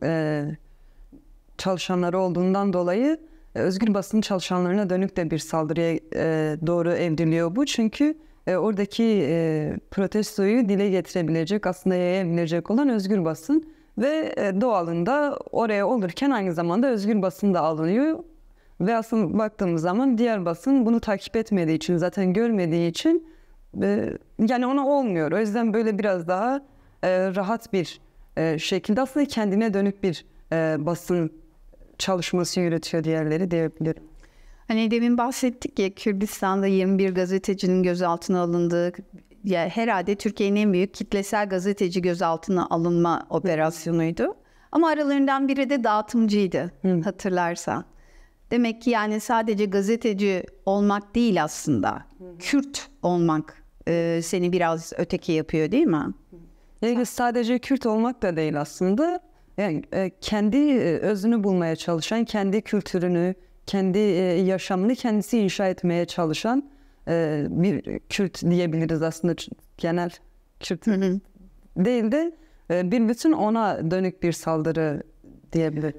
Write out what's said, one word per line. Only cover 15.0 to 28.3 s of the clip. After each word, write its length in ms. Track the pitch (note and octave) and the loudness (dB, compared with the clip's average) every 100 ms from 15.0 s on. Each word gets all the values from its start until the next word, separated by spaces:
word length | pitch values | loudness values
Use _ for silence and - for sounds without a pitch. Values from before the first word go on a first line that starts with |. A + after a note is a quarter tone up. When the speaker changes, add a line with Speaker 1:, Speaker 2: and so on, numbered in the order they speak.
| F3 C#4+ D4 - - | 0 0 0 -4 -6
Speaker 1:
oraya 360 | - A3+ G#3 G3+ | -2 0 0 0
olurken 440 | B3 F#3 - C#4+ | 0 -2 -2 0
aynı 220 | B3 F#3+ | 0 0
zamanda 340 | E3+ E3+ F3+ C4+ | -2 0 2 2
özgür 340 | A3+ G3+ G#3+ | 2 0 2
basın 320 | F#3 - G3+ | 0 0 2
da 80 | F3 | 2
alınıyor. 580 | D#3 D#3 D#3+ G#3+ D4+ D#4+ E4+ - - - _ - | 2 0 0 2 2 -2 -8 -20 -20 -20 _ -4
Ve 140 | F#3 A#3 | -2 0
aslında 420 | A3 A3+ F#3 G#3 | 0 -2 0 0
baktığımız 440 | G#3+ - G3 E3+ | -2 -2 -2 0
zaman 360 | E3+ G3 C4+ A3+ | 0 0 2 2
diğer 280 | A#3+ A3 E3+ | 2 0 -2
basın 400 | E3 C4+ C#4 A3 | -4 2 2 4
bunu 140 | A#3 | 2
takip 360 | - G3 - A3+ | 0 -4 -2 -4
etmediği 420 | A3 G3 E3 D#3+ | 0 0 2 0
için, 200 | D#3 F3 | 0 0
zaten 360 | F3+ F3+ F#3 | 0 0 0
görmediği 560 | F3+ A#3 G#3+ F3 E3+ E3+ | 2 2 2 2 2 0
için, 380 | E3+ D#4+ E4 E4 - - - - G3+ | 0 2 0 -2 -16 -20 -20 -16 -4
e, 280 | G3 D3+ - - - - A3 | 0 0 -2 -8 -14 -2 0
yani 200 | B3 B3+ | 2 0
ona 200 | C#4 C4+ | 0 2
olmuyor. 440 | C#4+ B3+ F3 D3+ | 2 2 0 0
O 80 | F3+ | 0
yüzden 340 | A3 G#3+ A3+ | 0 0 0
böyle 260 | G#3+ A3 G3+ | 2 0 0
biraz 280 | G#3 F#3 E3 | 0 -2 0
daha, 340 | F#3 A#3 C4+ C#4 - - - | -2 0 -2 -6 -20 -20 -4
e, 320 | F3+ F#3 F#3+ F#3 | 0 2 0 -2
rahat 380 | F#3 A3+ - | -2 -4 -2
bir, 280 | G3 D#3 - - - - | -2 -2 -8 -20 -20 -12